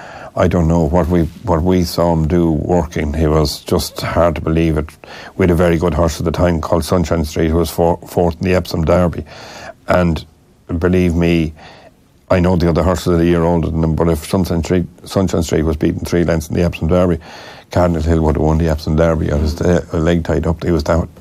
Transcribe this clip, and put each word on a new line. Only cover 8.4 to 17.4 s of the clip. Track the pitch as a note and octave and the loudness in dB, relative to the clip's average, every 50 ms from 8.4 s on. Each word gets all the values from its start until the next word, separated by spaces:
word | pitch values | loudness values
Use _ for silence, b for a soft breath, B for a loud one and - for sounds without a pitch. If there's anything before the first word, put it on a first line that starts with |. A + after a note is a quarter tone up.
in | F#2+ F#2 | -2 0
the | F#2 | 0
Epsom | F#2 F2 - - E2+ D#2+ | 0 0 -2 -4 -2 0
Derby. | D2 F2 F2+ F2+ E2+ D#2 - D#2 B B B B B B B B B B B _ - | 2 2 2 2 0 -2 -4 -10 B B B B B B B B B B B _ -2
And | F#2 F2+ F2 E2+ D#2+ D2 - - _ _ _ _ _ _ _ - E2 E2 | 0 2 2 2 0 -2 -6 -12 _ _ _ _ _ _ _ -8 -6 -2
believe | F2 F2+ F#2 F#2 F2+ F2 D#2+ | 0 0 2 2 2 2 2
me, | E2+ E2+ E2+ E2+ E2 D#2+ D#2+ D#2 B B B B B B B B _ _ _ _ _ _ - | 2 2 2 2 2 0 -2 -4 B B B B B B B B _ _ _ _ _ _ 0
I | F#2 F#2 | 0 2
know | F2 F2 F#2 | 2 2 2
the | E2+ F2 E2+ | 2 2 2
other | D#2+ E2+ D#2+ | 2 2 2
horses | F2+ F2+ F2 - F#2 F2 E2 | 0 0 0 0 0 2 2
are | |
a | E2+ | 2
year | F2 E2+ E2+ E2 | 2 2 2 2
older | E2+ F2 E2+ D#2 D#2 | 2 2 0 0 -2
than | E2 E2 D#2+ | -2 0 0
him, | D#2+ D#2 | 0 0
but | - E2+ E2+ | 0 0 0
if | E2 D#2 | 0 -2
Sunshine | - - - F#2+ F2+ - F2+ E2 D#2 | -2 -2 -2 0 0 0 -2 -2 0
Street, | - F2+ F#2 E2+ - - - - | 0 0 0 -2 -2 -8 -18 -12
Sunshine | - - G2 F#2+ F2 - F2+ E2 | -6 -2 -2 0 0 0 -2 -2
Street | - - D#2 D2+ | 0 0 0 0
was | D#2+ D#2 | 0 0
beaten | - F2+ E2+ F2 - F2 | 0 -2 -2 -2 -2 -4
three | - - F2 E2+ | -2 0 0 2
lengths | D#2 E2+ D#2+ D#2 - | 2 0 -2 -2 -2
in | F2 | -2
the | F2 F2 | 0 0
Epsom | E2+ - - E2+ D#2 | 0 -2 -2 -2 0
Derby, | F2+ F2 F#2 F2+ E2+ D#2+ B B B B | 2 2 4 2 0 -2 B B B B